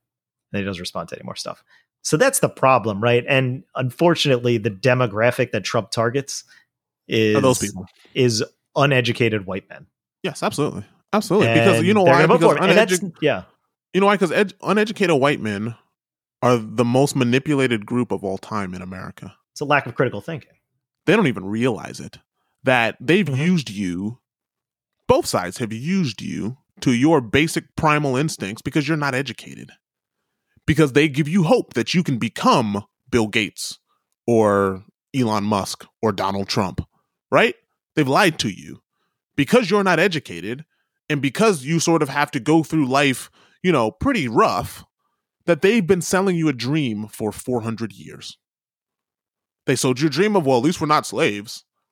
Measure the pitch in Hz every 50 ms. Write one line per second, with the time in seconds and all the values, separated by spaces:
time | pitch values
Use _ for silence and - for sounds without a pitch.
0 | _ _ _ _ _ _ _ _ _ _ - 101 98 98 95 85 90 - - 92
1 | 85 85 - - - - - - - - - - _ _ _ _ _ _ _ _
2 | - - - 156 247 269 269 - - 131 - - - 131 131 120 98 110 104 98
3 | 113 120 120 120 - 143 139 131 131 127 127 151 - _ - - 127 127 - -
4 | 170 175 165 - - 151 131 120 120 123 120 113 101 117 101 92 - 127 123 127
5 | 127 113 98 107 113 123 123 - 127 - - 107 92 - - 117 101 - - 120
6 | 113 120 120 139 135 - - - - _ - _ _ _ _ _ _ _ _ _
7 | _ - - 113 110 107 107 107 123 131 123 - - 101 - 92 101 - _ _
8 | _ _ - - 127 123 110 107 143 - _ _ _ _ _ 156 139 147 139 127
9 | 120 117 117 - 123 113 107 104 95 90 95 98 - _ - - - _ _ _
10 | _ _ _ _ - 180 - - - 214 - 139 147 - - - 104 - _ _
11 | _ _ - 214 214 - 165 214 170 113 113 117 113 117 117 113 110 - 214 214
12 | 185 - - - 160 160 - 165 165 - 156 - - - 175 214 226 185 185 175
13 | 190 180 - - 156 143 117 92 92 - _ _ _ _ _ _ _ _ - 185
14 | 196 202 208 190 196 160 113 175 214 190 - _ - 151 190 214 214 220 214 -
15 | 196 170 165 135 131 143 151 - 104 107 101 101 107 117 113 - _ _ _ _
16 | _ _ _ _ _ _ _ _ - 123 123 120 107 110 110 113 120 120 120 131
17 | 143 143 - 139 127 120 120 135 - 151 147 135 131 127 120 107 101 - 120 123
18 | 120 - 98 90 95 98 95 95 - - 110 107 98 90 92 92 92 92 95 92
19 | 95 95 - - - 98 - _ _ _ _ - 151 139 147 139 - 127 120 -
20 | 139 120 104 101 - - 165 135 - _ _ _ _ _ _ _ _ _ _ _
21 | _ - 180 226 202 139 107 95 92 98 104 110 120 131 110 82 - - 64 -
22 | 71 - - - _ _ _ _ _ _ _ _ - 131 127 123 113 110 - -
23 | 131 127 160 208 196 139 131 131 151 180 185 170 123 - 98 98 104 90 87 87
24 | 98 107 120 - _ _ _ _ _ _ _ _ _ _ _ _ _ _ _ _
25 | _ - 247 311 - - - 107 90 90 92 - 123 104 110 113 127 160 190 196
26 | 175 127 98 - - 80 76 78 90 107 131 - _ _ _ _ - 131 123 117
27 | 131 156 165 147 120 104 90 139 156 160 - 165 - _ _ - - 156 151 151
28 | 151 139 127 127 151 156 - - 107 95 107 - - 143 - 160 143 139 165 151
29 | 147 139 127 127 143 127 107 - - - 67 57 58 - - _ _ _ _ _
30 | _ _ _ _ _ _ _ _ _ _ _ _ _ - 156 143 156 139 120 143
31 | 151 160 131 143 156 143 165 202 160 160 247 226 - - - 120 113 - - 175
32 | 170 - 135 110 120 110 - - - 247 247 151 117 104 101 101 107 - _ _
33 | _ _ - 120 110 107 95 117 104 95 - - - - - - _ _ _ _
34 | _ _ _ _ _ - 120 110 110 104 101 101 98 95 95 92 98 _ _ _
35 | _ _ - 135 123 110 107 104 101 107 110 98 92 - - - - - _ _
36 | - 110 101 92 98 98 98 98 98 - - 120 101 90 90 - - - _ _
37 | _ _ _ _ _ _ 127 143 170 240 - - _ _ _ _ _ _ _ 160
38 | 151 127 139 175 208 175 160 - - 110 90 - - - - - _ _ _ _
39 | _ _ _ _ _ _ _ - 165 - - 247 247 156 202 208 196 190 175 156
40 | 175 208 165 147 - - 90 85 82 104 123 143 160 _ _ _ _ _ _ _
41 | _ - 151 143 127 139 - - 214 226 190 143 127 143 165 165 - 170 165 165
42 | 156 143 139 147 147 147 - 139 107 151 156 165 151 - - 160 143 123 127 139
43 | 147 139 127 - - - _ _ _ _ _ _ - 185 170 131 113 110 - _
44 | - 269 277 220 139 117 107 175 220 156 101 90 - - - - - _ _ _
45 | _ _ _ _ _ _ _ _ _ - 170 143 - 190 233 233 180 151 196 175
46 | 156 - - 185 196 196 180 165 160 151 139 117 113 123 147 160 143 123 107 104
47 | 107 104 - - 113 104 98 - - - 123 117 110 113 113 104 113 104 - -
48 | 76 - - - - - - _ _ _ _ _ _ _ _ _ _ _ _ _
49 | _ _ _ _ _ _ _ _ _ _ _ _ _ - 135 - - 131 127 120
50 | 151 160 127 151 202 214 208 190 156 135 131 120 117 156 180 - 160 147 151 147
51 | 117 - 98 117 165 131 104 104 107 120 - - - _ _ _ _ _